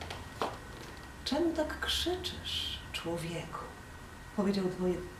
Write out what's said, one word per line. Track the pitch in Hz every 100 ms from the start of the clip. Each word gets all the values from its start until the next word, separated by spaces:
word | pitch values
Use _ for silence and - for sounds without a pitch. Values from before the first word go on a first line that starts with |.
| - - - - - - - - - - - - -
„Czemu | 285 339
tak | 320 311 -
krzyczysz, | - - 330 370 - - - - - - -
człowieku?” | - 165 170 165 160 - - - - - - - - - -
powiedział | 196 196 180
do, | - 180 175 -